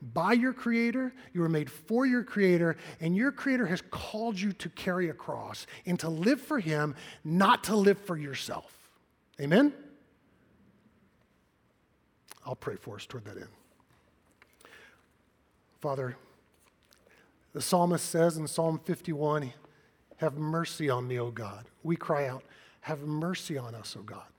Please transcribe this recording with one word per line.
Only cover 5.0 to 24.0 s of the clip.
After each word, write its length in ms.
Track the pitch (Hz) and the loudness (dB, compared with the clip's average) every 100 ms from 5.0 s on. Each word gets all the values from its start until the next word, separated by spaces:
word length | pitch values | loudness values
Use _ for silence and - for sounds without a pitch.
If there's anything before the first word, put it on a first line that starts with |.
| 170 | -2
a 60 | - | -4
cross 500 | - 120 107 - - - - | -8 -8 -8 -12 -14 -10 -4
and 140 | 175 | -2
to 100 | 160 | -2
live 300 | 160 196 294 | 2 2 2
for 200 | - 294 | 0 -2
him, 360 | 160 151 151 131 - - | 0 0 0 -4 -14 -12
not 400 | 156 175 196 - | 0 6 6 6
to 120 | - 214 | 4 4
live 220 | 196 196 | 6 4
for 180 | - 160 | 0 -8
yourself. 760 | 143 131 - 101 - - - _ _ _ _ - | -6 -8 -8 -8 -10 -20 -20 _ _ _ _ -6
Amen? 320 | 143 190 285 - - - _ _ _ _ _ _ _ _ _ _ _ _ _ _ _ _ _ _ _ _ _ _ _ - 131 | 4 6 6 2 -12 -20 _ _ _ _ _ _ _ _ _ _ _ _ _ _ _ _ _ _ _ _ _ _ _ -18 -12
I'll 100 | 127 | -8
pray 200 | 143 92 | -8 -10
for 220 | - 107 | -12 -14
us 100 | - | -12
toward 180 | 123 107 | -12 -12
that 120 | 95 | -14
end. 120 | - - _ _ _ _ _ _ _ _ - _ - - - _ _ _ _ _ _ _ _ _ | -14 -18 _ _ _ _ _ _ _ _ -20 _ -20 -20 -20 _ _ _ _ _ _ _ _ _
Father, 360 | 151 135 127 123 - _ _ _ _ _ _ _ _ - _ _ _ | -4 -2 -4 -8 -18 _ _ _ _ _ _ _ _ -20 _ _ _
the 100 | 147 | -8
psalmist 460 | - 180 175 165 - | 2 4 4 2 0
says 300 | 170 170 160 | 2 4 2
in 100 | 147 | -4
Psalm 300 | - 165 156 | 0 0 0
fifty-one, 760 | - 165 - 147 151 151 131 - - _ _ _ _ - | -4 -6 -4 -2 0 0 -2 -10 -20 _ _ _ _ -4
"Have 200 | 160 143 | -4 -2
mercy 500 | 156 165 160 - 147 | -2 -2 -4 -2 0
on 200 | 123 123 | 0 0
me, 120 | 123 | -4
O 120 | 117 | -4
God." 360 | 117 104 101 117 _ | -6 -10 -12 -18 _
We 140 | 160 170 | -4 -2
cry 320 | - 147 135 | 0 0 0
out, 160 | 131 - - - _ | -6 -14 -20 -20 _
"Have 200 | - 147 | -8 -6
mercy 560 | 147 151 170 180 - 139 | -4 -2 -2 -4 -6 -6
on 160 | 120 | -8
us, 240 | 113 - | -12 -12
O 60 | - | -14